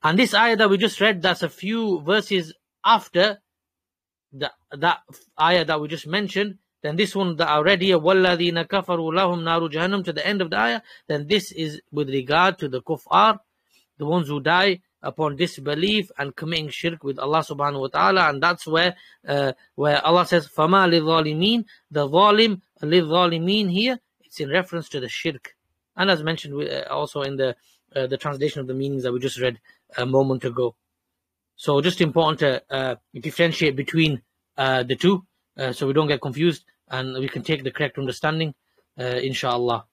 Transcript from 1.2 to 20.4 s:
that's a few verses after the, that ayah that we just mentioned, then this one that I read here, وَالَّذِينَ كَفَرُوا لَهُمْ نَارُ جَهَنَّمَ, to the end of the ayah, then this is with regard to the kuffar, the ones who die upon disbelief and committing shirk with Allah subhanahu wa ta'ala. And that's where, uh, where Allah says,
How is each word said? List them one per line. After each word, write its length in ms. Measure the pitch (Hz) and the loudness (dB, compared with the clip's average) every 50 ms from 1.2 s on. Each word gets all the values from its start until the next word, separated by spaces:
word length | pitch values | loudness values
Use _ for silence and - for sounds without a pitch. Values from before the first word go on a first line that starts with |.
that's 220 | 160 185 175 - - | 0 0 0 0 -2
a 60 | 160 | -6
few 500 | - - - 190 220 226 226 214 190 165 | -6 -8 -6 -4 -4 -2 0 -2 -2 -2
verses 540 | 147 151 196 214 208 - 208 185 170 156 - _ _ _ _ _ _ | 0 0 0 0 0 0 -2 -2 -2 -4 -12 _ _ _ _ _ _
after 540 | 196 226 214 214 - _ 180 185 214 202 202 _ _ _ _ _ _ _ _ _ _ _ _ _ _ _ _ _ _ _ | 2 2 2 2 0 _ 2 2 2 2 -4 _ _ _ _ _ _ _ _ _ _ _ _ _ _ _ _ _ _ _
the, 180 | 135 147 139 - _ _ _ - | -8 -8 -8 -8 _ _ _ -10
that 280 | 143 139 175 - - _ _ - - _ _ _ - | -2 0 0 0 -2 _ _ -20 -20 _ _ _ 0
ayah 280 | 151 165 175 180 165 | 2 4 4 4 2
that 120 | 147 160 151 | 2 -2 -2
we 100 | 151 151 | -2 -6
just 180 | 160 156 - | -8 -10 -8
mentioned, 500 | 151 165 202 208 185 - 185 208 208 190 - _ _ _ _ _ | -4 -4 -4 -4 -2 -2 -2 -2 -4 -6 -14 _ _ _ _ _
then 140 | 151 151 | -6 0
this 180 | 165 214 196 - | 0 0 0 0
one 220 | 196 196 180 170 | -2 -2 -2 0
that 120 | 151 170 156 | -2 0 2
I 120 | 151 151 | 2 2
read 220 | 151 170 202 185 180 | 4 4 2 2 4
here, 160 | 190 185 170 | 2 2 4
وَالَّذِينَ 680 | 151 170 190 190 185 185 180 170 175 175 165 170 165 | 4 4 4 6 4 4 2 2 0 0 0 -2 -4
كَفَرُوا 460 | - - 202 185 - 180 170 165 160 156 | -2 -2 -2 -2 0 -2 -2 -2 -2 0
لَهُمْ 300 | 180 196 180 175 170 165 | 0 2 2 0 -2 -2
نَارُ 280 | 165 165 170 165 160 | 0 0 0 0 -2
جَهَنَّمَ, 340 | 143 160 170 185 196 202 185 | -4 -2 -2 -2 -2 -2 -4
to 80 | - 156 | -4 -6
the 140 | 151 - | -4 -4
end 140 | 180 208 202 | -2 -2 -2
of 80 | 185 160 | -2 -2
the 80 | - 101 | 0 0
ayah, 220 | - 233 233 226 - - - - _ | 0 0 0 -4 -6 -12 -20 -20 _
then 200 | _ 156 147 147 147 | _ -4 -4 -2 0
this 240 | 202 208 185 - - | 0 -2 -2 -4 -8
is 300 | - 160 156 147 156 _ _ - | -8 -8 -8 -8 -10 _ _ -6
with 160 | 147 151 135 | -4 -4 -2
regard 500 | 135 139 127 127 147 160 180 190 190 - | -2 -4 -2 0 2 4 4 2 2 -2
to 100 | - 143 | -6 -6
the 120 | 127 131 | -6 -8
kuffar, 580 | - - 165 143 - - - 180 202 220 214 202 _ _ _ _ _ _ _ _ _ _ _ _ | -6 -6 -8 -8 -4 0 2 4 4 4 2 0 _ _ _ _ _ _ _ _ _ _ _ _
the 80 | 151 | -4
ones 220 | 147 165 180 165 139 | -2 0 0 0 -2
who 120 | 147 147 | -4 -2
die 400 | 135 151 170 180 190 202 185 180 _ _ _ _ - | 0 2 2 4 4 2 0 -2 _ _ _ _ -10
upon 340 | 143 131 - 156 151 143 | -10 -6 -4 -4 -4 -2
disbelief 760 | 135 175 175 - - 135 139 147 151 170 202 214 214 185 190 - | -2 -4 -4 -4 -8 -6 -6 -4 -2 0 0 0 0 -2 -4 -6
and 180 | - 143 143 135 | -8 -8 -8 -8
committing 360 | - 165 156 170 160 156 147 | -10 -8 -6 -6 -6 -6 -6
shirk 340 | 127 - - 165 170 160 - | -10 -6 -6 -6 -6 -6 -8
with 140 | 139 135 131 | -8 -6 -6
Allah 220 | - 139 151 160 | -4 0 0 0
subhanahu 400 | 151 - 156 139 143 143 143 139 | 0 -2 -4 -4 -4 -2 -2 -4
wa 80 | 131 135 | -6 -4
ta'ala. 420 | - 156 175 196 190 190 180 156 | -2 2 2 4 4 4 4 2
And 120 | 143 139 147 | 2 2 0
that's 240 | 175 175 170 - | 0 0 -2 -4
where, 300 | - 156 165 170 180 175 - - - _ _ _ - | -2 0 2 2 2 -2 -4 -18 -20 _ _ _ -4
uh, 240 | 143 143 143 135 127 _ _ _ _ | -2 0 0 -2 -2 _ _ _ _
where 300 | - 139 147 147 147 - | -2 0 2 2 2 2
Allah 220 | 151 165 180 180 | 4 4 4 4
says, 220 | 175 - 170 | 4 2 0